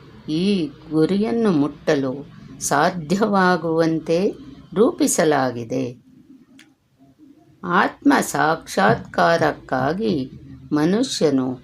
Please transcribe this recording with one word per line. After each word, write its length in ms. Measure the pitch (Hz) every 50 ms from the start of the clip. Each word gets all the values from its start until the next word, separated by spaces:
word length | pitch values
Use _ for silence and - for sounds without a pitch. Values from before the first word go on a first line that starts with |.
| - - - - - 160
ಈ 340 | 151 165 185 202 202 185 156
ಗುರಿಯನ್ನು 880 | 139 - - - - 151 156 156 160 190 202 214 233 233 233 226 208
ಮುಟ್ಟಲು 760 | 170 143 143 147 - - - - 151 139 135 131 127 143 - - - - - - - -
ಸಾಧ್ಯವಾಗುವಂತೆ 1700 | - - 139 143 160 185 180 175 151 143 185 196 233 208 202 190 185 180 180 165 165 165 160 165 165 160 160 156 - - 165 175 196 - - - - - - - - - -
ರೂಪಿಸಲಾಗಿದೆ. 1300 | 180 233 320 - - 302 240 - - 170 156 147 135 131 127 117 120 117 110 135 135 131 120 123 - - - - - - - - - - _ - - - _ _ _ _ _ _ _ _ _ _ _ - - - _ _ _ _ _ -
ಆತ್ಮ 480 | 175 170 196 233 277 - - - 285 277 226
ಸಾಕ್ಷಾತ್ಕಾರಕ್ಕಾಗಿ 2000 | - - - 139 147 156 160 - - - - 202 196 214 233 - - - - 180 175 170 170 165 160 147 - - - - 135 131 131 143 170 196 226 214 180 135 131 - - - - - - - - -
ಮನುಷ್ಯನು 840 | 147 151 151 170 196 226 262 254 - - 170 147 135 131 127 131 127 -